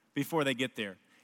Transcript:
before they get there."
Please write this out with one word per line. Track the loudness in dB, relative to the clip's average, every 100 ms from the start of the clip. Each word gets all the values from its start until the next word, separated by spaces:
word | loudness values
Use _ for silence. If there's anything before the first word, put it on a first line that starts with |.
| _
before | -4 0 2
they | 2
get | 2 -2 -2
there." | -6 -8 _ _